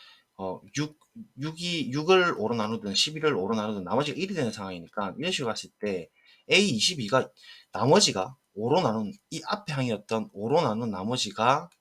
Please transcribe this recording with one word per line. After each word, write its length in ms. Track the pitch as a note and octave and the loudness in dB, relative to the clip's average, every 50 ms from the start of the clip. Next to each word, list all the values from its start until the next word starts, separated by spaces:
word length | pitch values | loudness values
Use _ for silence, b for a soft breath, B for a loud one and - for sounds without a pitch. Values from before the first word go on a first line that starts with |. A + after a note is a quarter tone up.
| B B B B B B _ | B B B B B B _
어, 240 | - F#2+ F#2+ F2+ - - G2+ - | -8 -8 -8 -8 -8 -12 -10 -6
육, 220 | C#3 D3+ D3+ D3+ _ _ _ - A#2 A2 - _ B2+ | -6 -6 -6 -8 _ _ _ -20 -20 -20 -18 _ -10
육이, 520 | C#3 D#3 D#3+ E3 F3 F3 F3 D#3+ C3 A#2+ | -8 -8 -8 -6 -6 -4 -2 -2 -4 -4
육을 440 | B2+ D3 D#3 F3 F#3+ F#3 F3 F3 C#3 | -4 0 4 6 6 6 6 4 2
오로 180 | - G#2+ A2 A#2+ | 0 0 0 0
나누든 400 | A2+ G#2 G#2+ A2+ A2 G#2 G2+ G2 | 0 0 -2 -2 -4 -4 -2 0
십일을 380 | - - D3 D3+ D#3 D#3 D3+ C3 | 0 0 0 -2 0 0 2 2
오로 200 | F#2 F#2 G#2 A2+ | 2 0 0 0
나누든 280 | A2 G#2 G#2+ G#2+ G2 F2+ | 0 0 -2 -4 -4 -4
나머지가 340 | F2 G2+ B2+ C#3+ - B2 | -2 0 0 0 -2 -2
일이 160 | C3 F#3+ G3 G3+ | -4 -4 -4 -2
되는 180 | D#3+ C3 A2 | -2 -4 -4
상황이니까 640 | - G#2+ G2 F#2+ F#2 F2 E2 - - G#2+ G2+ F#2 E2 | -4 -6 -8 -8 -8 -10 -12 -12 -8 -6 -6 -6 -6
이런 140 | - D3 F#3 | -6 -4 -4
식으로 160 | F#3 - C3+ A2+ | -4 -2 -2 -4
갔을 200 | G#2+ - - E2 _ - | -4 -6 -8 -14 _ -6
때 280 | - G#2 F#2+ F2 D#2+ - b b b b b b b | -4 -4 -4 -4 -6 -10 b b b b b b b
에이 220 | b D#3 F#3 G#3 G3 | b 4 4 4 4
이십이가 600 | - A2 - F3 F3+ D3 A2+ G2 C3+ B2+ - - _ B B B B B B B | 2 2 0 0 0 -2 -2 2 2 2 2 0 _ B B B B B B B
나머지가 680 | B F#2+ A2+ C3 D#3+ G#3 G3+ - A#2 G2 F#2+ C3 C3 _ _ _ - | B 0 4 6 6 6 6 4 2 0 -2 -4 -6 _ _ _ -8
오로 280 | G2 A2 A#2+ D3 F3+ | -4 0 2 2 4
나눈, 300 | F3 A#2+ G#2+ A2+ G#2+ G2 G2+ - _ - | 4 2 0 0 -4 -6 -8 -12 _ -12
이 100 | E3 D#3 - | -12 -10 -6
앞에 280 | - G#3 G3+ - - D3 | -6 -6 -6 -6 -6 -4
항이었던 560 | C#3 B2+ A#2+ A2 G2+ - - A2+ A2 G#2+ - - | -2 0 0 -2 -4 -4 -2 -2 -2 -4 -4 -8
오로 280 | G2 G#2 A#2 C#3+ E3+ | -6 -2 2 2 4
나눈 300 | D#3+ A#2+ G#2+ A2+ A#2+ A2+ | 4 2 0 -2 -2 -4
나머지가, 760 | G2 F2+ F#2+ A2+ B2+ B2 - G#2+ G2 - A2+ B2 C3+ D3+ F3 - _ _ | -4 -4 -4 -2 -2 -2 -4 -4 -2 2 4 4 4 2 0 -8 _ _